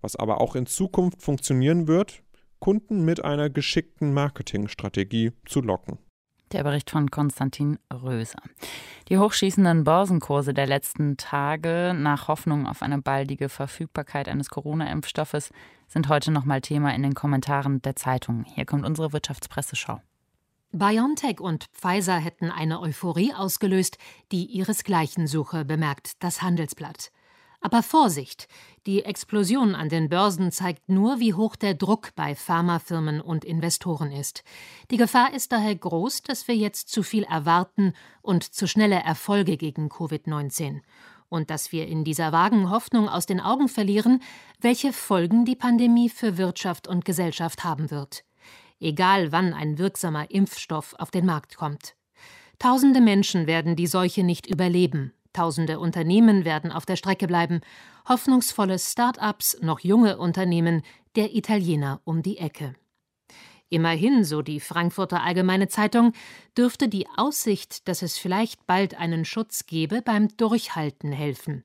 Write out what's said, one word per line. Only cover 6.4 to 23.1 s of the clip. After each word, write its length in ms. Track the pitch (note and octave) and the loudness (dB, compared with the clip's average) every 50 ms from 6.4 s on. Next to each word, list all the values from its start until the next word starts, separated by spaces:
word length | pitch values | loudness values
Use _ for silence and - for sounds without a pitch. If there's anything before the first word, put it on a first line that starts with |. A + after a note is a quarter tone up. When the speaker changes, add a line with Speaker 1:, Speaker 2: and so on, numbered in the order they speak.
| _ _ - | _ _ -4
Speaker 2:
Der 100 | - C#3+ | -2 -2
Bericht 280 | C#3+ C#3+ D3 - - | 0 -2 -2 -4 -2
von 200 | - D#3 D3 C3+ | -2 0 0 0
Konstantin 680 | - - D3 C#3+ - - C3+ C3+ - - D3 D3 D3+ - _ _ - | 0 0 -2 -2 0 -2 -4 -4 -2 -2 -2 -2 -2 -4 _ _ -14
Röser. 480 | B2 B2+ B2+ B2+ A#2 A2+ A2+ - - _ - _ - - - - - - - - - - - | -10 -6 -6 -4 -4 -4 -6 -10 -18 _ -20 _ -18 -16 -16 -16 -16 -18 -18 -20 -20 -4 0
Die 80 | F#3 F#3+ | 4 4
hochschießenden 680 | G3+ G#3+ - - - F#3+ F#3 - G3 F3 E3 E3 D3+ | 4 4 4 2 0 2 4 4 6 6 6 4 4
Börsenkurse 720 | C#3+ D#3+ F3+ G3 F#3+ F3+ E3 - - D3 C#3+ C#3 C#3 C#3 | 4 4 4 4 4 2 0 0 0 0 0 0 0 0
der 120 | C#3+ C#3 | 0 0
letzten 520 | C3+ C#3 C#3 - - - - D3+ C#3+ C#3+ - | 0 0 -2 -2 -6 -4 -2 0 0 0 -4
Tage 760 | - - - C#3+ C#3+ C#3+ D#3 D#3 D#3 E3 E3 E3+ F3 F3+ F3+ | -6 -6 -4 -2 -2 -2 -2 -2 -2 -2 -2 0 0 0 0
nach 340 | D#3+ C#3+ D3+ D3 C#3 - - | 0 2 0 0 0 0 -4
Hoffnung 380 | D#3 D#3 - E3 D3 D3 C#3 | -4 -2 0 -2 0 0 -2
auf 140 | - - - | -4 -6 -6
eine 220 | - - C#3+ C#3 C3+ | -4 -2 -2 -2 -2
baldige 480 | - C3+ C#3 C#3 C#3 C#3 C#3 C#3 C#3 | -2 -2 -2 -2 -4 -4 -6 -6 -6
Verfügbarkeit 800 | - - C#3 C#3 - - E3 - _ - D3 - - C#3+ C#3+ - | -6 -6 -8 -8 -8 -10 -10 -8 _ -8 -8 -6 -6 -6 -6 -4
eines 200 | - C#3 C#3+ - | -4 -4 -6 -4
Corona-Impfstoffes 1000 | - - C#3+ D3 D3+ D#3+ D#3 - - D#3 - - - - D#3 - - D3+ - - _ - - - - _ _ _ | -8 -10 -8 -4 -4 -4 -4 -4 -4 -6 -6 -6 -4 -6 -4 -4 -4 -6 -6 -6 _ -20 -20 -20 -20 _ _ _
sind 200 | - D#3 D#3 C#3 | -2 -2 2 2
heute 220 | D#3 D3 - - | 2 2 2 2
nochmal 320 | D#3 D3+ C3 C#3 C#3 C3+ B2 | 0 0 2 0 -2 -2 -2
Thema 320 | - D3+ D3 D3 C#3+ B2 | -2 -2 0 0 0 0
in 80 | A#2+ C#3 | 0 0
den 120 | C#3 C#3 | -2 -2
Kommentaren 680 | - - D3 C#3+ C3+ C3 - C#3+ C#3 C#3 C#3 C#3 C3 - | -2 -2 0 0 0 0 0 -2 0 0 0 -2 0 -2
der 140 | C#3 C3+ | -4 -6
Zeitung. 500 | - - C3 C3 B2+ - - A#2+ A2+ A#2 | -4 -2 -2 -2 -2 -2 -4 -4 -4 -4
Hier 180 | - - - C3+ | -8 -8 -8 -6
kommt 220 | - - C#3+ A#2+ | -2 -2 -2 -2
unsere 260 | F#2+ D#3 D3+ D#3+ D#3 C#3+ | -2 -4 -2 -4 -4 -4
Wirtschaftspresseschau. 880 | D3+ - - C#3 - - - - - C#3+ - - - - - A2+ A2 _ _ _ _ _ _ _ _ _ _ _ _ _ _ - | -4 -6 -6 -10 -10 -12 -10 -8 -8 -8 -8 -8 -10 -8 -8 -10 -12 _ _ _ _ _ _ _ _ _ _ _ _ _ _ -4
Speaker 3:
BioNTech 680 | E3+ G3 G3+ G#3+ A3 A#3+ C#4 D4+ - - C4+ G3+ - | 0 2 2 4 4 2 2 0 -2 -2 -4 -4 -4
und 280 | - F#3+ D#3+ D3+ - - _ | -4 -4 -4 -4 -6 -10 _
Pfizer 420 | - - F#3 F3+ G3+ F#3+ F3 F#3 | -6 -2 0 0 0 2 0 0
hätten 340 | E3+ D#3 E3 - _ E3+ E3 | 0 -2 -4 -6 _ -6 -6
eine 300 | - - D#3 D#3+ D#3+ F3+ | -4 -2 -2 -2 -2 -2
Euphorie 540 | F3+ E3 C#3+ - - F3 | -4 -6 -6 -4 -4 -4